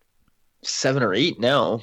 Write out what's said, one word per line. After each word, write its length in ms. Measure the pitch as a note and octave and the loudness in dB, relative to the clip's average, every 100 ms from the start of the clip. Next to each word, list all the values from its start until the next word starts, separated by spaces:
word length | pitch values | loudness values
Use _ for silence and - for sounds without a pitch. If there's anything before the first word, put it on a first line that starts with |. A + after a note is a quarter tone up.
| _ _ _ _ _ _ | _ _ _ _ _ _
seven 400 | - - C#3 C3+ | -10 -2 0 2
or 100 | A2+ | 2
eight 280 | F#2+ E3 - | 2 0 0
now, 400 | A#2 C#3 F2 A2+ | 0 2 0 -2